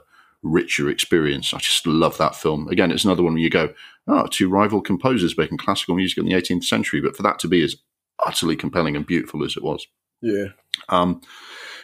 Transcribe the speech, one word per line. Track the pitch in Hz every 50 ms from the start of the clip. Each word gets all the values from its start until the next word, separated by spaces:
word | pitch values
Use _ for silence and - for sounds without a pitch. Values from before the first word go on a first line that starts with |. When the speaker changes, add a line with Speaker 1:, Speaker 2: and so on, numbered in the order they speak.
| _ _ _ _ _ _ _ _
Speaker 1:
richer | - 82 78 87 - - - - 71 73
experience. | - - - - 87 85 76 73 71 - - - -
I | -
just | - - - - -
love | 82 78 82 82 76 -
that | - 78 67 -
film. | - - 78 76 76 76
Again, | 78 90 95 95 85
it's | 73 - -
another | 98 90 87
one | 87 82 82
where | 80 82
you | 78
go, | 78 87 78 73 - - - - - _ -
"Oh, | - 294 - -
two | - - - 101 92
rival | 95 98 104 104 107 98
composers | - - 98 87 - 131 131 104 87 82 -
making | - 78 - 76 76
classical | - - 98 - - - 87
music | 92 95 85 -
in | 90 87
the | 87 92
eighteenth | 92 - - 90 87 -
century," | - 113 110 107 - - 73
but | - - -
for | - 98
that | 104 - -
to | -
be | 82 90 85 76
as | 69 - _ _ _ _ _ _ _ _ - -
utterly | - - - 87 82 78
compelling | - - 71 - 87 80 78 73
and | 73 73
beautiful | - 87 80 - - - 76 69
as | 64 -
it | - -
was. | 78 67 - - _ _ _ _ _ _ -
Speaker 2:
Yeah. | 120 113 101 101 101 95 - _ _ - - - - -
Speaker 1:
Um, | 95 90 90 92 87 - - - - - - - - - - - - -